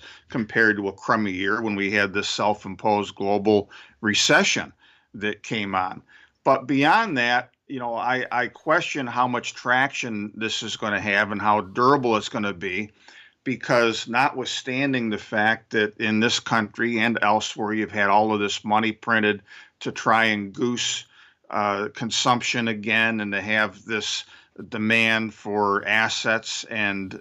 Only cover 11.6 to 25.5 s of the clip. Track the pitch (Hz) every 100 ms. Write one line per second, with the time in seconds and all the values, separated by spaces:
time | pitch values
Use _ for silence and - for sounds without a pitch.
11.6 | 95 101 123 147 123 107 - 123 101 92
12.6 | 98 92 104 _ - - - _ - 123
13.6 | - 123 117 110 117 117 139 127 117 -
14.6 | 131 127 139 131 113 101 - 110 107 113
15.6 | - 113 104 - 110 107 113 - - 113
16.6 | 104 - 117 117 117 107 104 107 - -
17.6 | 107 107 104 107 101 104 110 107 101 -
18.6 | 110 107 110 107 - 113 107 104 - -
19.6 | - - - - 123 110 113 104 98 95
20.6 | 123 120 - - - _ - _ - 104
21.6 | 104 101 104 - 113 - 135 120 - 123
22.6 | 113 107 107 110 113 110 101 101 101 110
23.6 | 104 101 107 107 - - - - _ -
24.6 | 104 113 107 113 113 113 110 - 107